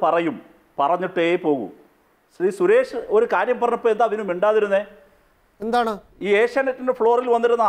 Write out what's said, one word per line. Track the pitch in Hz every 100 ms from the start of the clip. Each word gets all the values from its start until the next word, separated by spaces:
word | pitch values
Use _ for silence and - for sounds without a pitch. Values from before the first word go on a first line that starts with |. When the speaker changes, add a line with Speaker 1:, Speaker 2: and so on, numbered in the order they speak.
| 165
Speaker 1:
പറയും, | 170 170 110 - _ _ -
പറഞ്ഞിട്ടേ | 143 175 180 185 170 175 160
പോകൂ. | 139 95 - _ _ _ _ _ -
ശ്രീ | 185 190
സുരേഷ് | 180 240 254 240 - 214
ഒരു | 233
കാര്യം | 185 220 226
പറഞ്ഞപ്പോൾ | 240 233 233
എന്താ | 214 233
വിനു | 214 196
മിണ്ടാതിരുന്നേ? | 175 214 214 202 196 208 - _ _ _ _ _ _ 220
Speaker 2:
എന്താണ്? | 240 226 202 _ - 196
Speaker 1:
ഈ | 202
ഏഷ്യാനെറ്റിൻ്റെ | 240 269 269 254 254 254
ഫ്ലോറിൽ | 220 240 254 233
വന്നിരുന്ന | 233 233